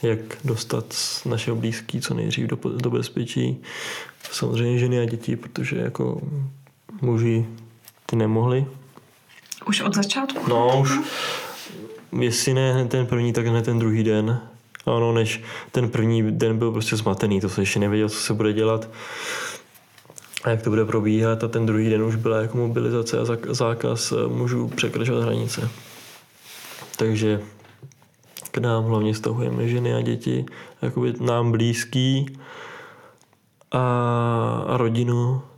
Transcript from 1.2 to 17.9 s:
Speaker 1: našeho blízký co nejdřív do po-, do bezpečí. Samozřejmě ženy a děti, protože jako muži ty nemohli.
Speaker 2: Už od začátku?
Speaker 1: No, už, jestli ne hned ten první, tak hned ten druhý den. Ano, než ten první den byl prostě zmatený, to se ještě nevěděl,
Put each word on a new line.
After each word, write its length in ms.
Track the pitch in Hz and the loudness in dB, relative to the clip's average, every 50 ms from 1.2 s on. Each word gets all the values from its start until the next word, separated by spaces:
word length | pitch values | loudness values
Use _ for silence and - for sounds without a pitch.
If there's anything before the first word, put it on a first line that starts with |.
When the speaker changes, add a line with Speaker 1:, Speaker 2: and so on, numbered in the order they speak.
| - | -4
Speaker 1:
našeho 320 | 120 117 110 - - 117 | -4 -4 -2 -2 -2 -2
blízký 440 | 113 117 113 110 - - - - 127 | 0 -2 -2 -4 -4 -8 -6 -6 -4
co 140 | - - 127 | -2 -2 -2
nejdřív 320 | 117 110 107 - - 123 | -2 0 -2 -2 -2 -2
do 100 | 117 - | -2 -4
po-, 120 | - - - | -4 -4 -4
do 220 | - - 123 123 | -4 -2 -2 0
bezpečí. 720 | 120 123 120 - - 127 123 113 - 131 123 127 131 127 - - - - - - - - - - - - - - - | 0 0 -2 -2 -4 -4 -4 -2 0 0 0 0 -2 -4 -6 -14 -12 -10 -10 -8 -10 -10 -12 -14 -18 -18 -16 -12 -6
Samozřejmě 460 | - - 123 120 117 120 120 123 123 | -4 -2 0 0 0 2 2 2 2
ženy 220 | 120 123 123 123 | 2 2 2 2
a 40 | 120 | 2
děti, 320 | 117 117 113 - - 123 | 0 -2 -4 -2 -4 -4
protože 400 | - - - - 131 127 127 - | -4 -4 -10 -8 -6 -4 -4 -2
jako 440 | - 120 120 - - - 62 - - - - 147 143 135 135 - - - - _ _ _ _ 220 202 | -2 -2 -4 -2 -2 -2 -2 -2 -4 -6 -6 -4 -4 -4 -4 -6 -12 -20 -20 _ _ _ _ -8 -2
muži 460 | 139 127 117 113 113 117 113 113 113 113 - - - - - - _ - _ _ _ | 0 2 2 4 4 4 4 2 0 -2 -6 -14 -18 -20 -20 -20 _ -20 _ _ _
ty 100 | - - | -2 0
nemohli. 500 | 113 110 110 110 113 117 123 127 131 143 135 - - - - - - - _ _ _ _ _ - - - - - - - | 2 2 4 4 4 4 4 2 2 0 -2 -4 -16 -20 -20 -20 -20 -20 _ _ _ _ _ -20 -20 -16 -16 -16 -12 -4
Speaker 2:
Už 140 | - 202 - | -2 -2 0
od 140 | - - - | 0 0 0
začátku? 540 | - 202 202 - 269 269 269 - - - - | 0 0 0 0 -2 -2 -4 -4 -4 0 2
Speaker 1:
No, 300 | 123 117 120 123 131 139 | 4 4 6 6 6 6
už, 100 | 139 135 135 - - - - - - - - - - - - - - - - - 107 110 - - - - - 120 | 4 4 2 0 0 -2 -4 -6 -4 -4 -4 -6 -8 -10 -12 -14 -14 -16 -14 -14 -14 -16 -16 -18 -16 -8 -2 0
jestli 340 | 123 120 113 - - - 131 | 0 0 0 0 2 2 2
ne 180 | 131 131 131 127 | 4 4 4 4
hned 160 | 127 127 120 | 2 2 2
ten 180 | 120 131 127 | 2 0 0
první, 260 | 113 123 120 120 120 113 | 2 2 2 2 2 2
tak 140 | 117 117 | 2 2
hned 180 | 120 117 117 113 | 2 2 2 2
ten 140 | 120 120 117 | 2 2 2
druhý 260 | 113 113 107 110 110 | 2 2 2 2 4
den. 360 | 110 107 107 107 110 120 123 - - - - _ _ _ - - | 4 4 2 2 2 0 -2 -2 -8 -20 -20 _ _ _ -8 -2
Ano, 260 | - 123 117 117 117 117 | 0 2 2 4 4 4
než 300 | 113 113 110 - - - - - - - - - | 4 2 2 0 -6 -8 -10 -12 -14 -14 -4 0
ten 180 | 127 123 113 | 0 0 2
první 420 | 113 123 110 113 117 113 110 107 110 113 | 2 2 2 4 4 4 4 2 2 2
den 200 | 117 113 113 113 | 2 2 2 2
byl 140 | 117 117 110 | 2 2 0
prostě 240 | 110 110 - - | 0 -2 0 -2
zmatený, 440 | 110 110 110 98 98 - 107 104 98 | 0 0 0 0 2 2 2 2 2
to 80 | 95 95 | 0 0
se 140 | 92 - 98 | 0 0 0
ještě 160 | 95 - 107 | 2 2 2
nevěděl, 300 | 101 101 | 2 2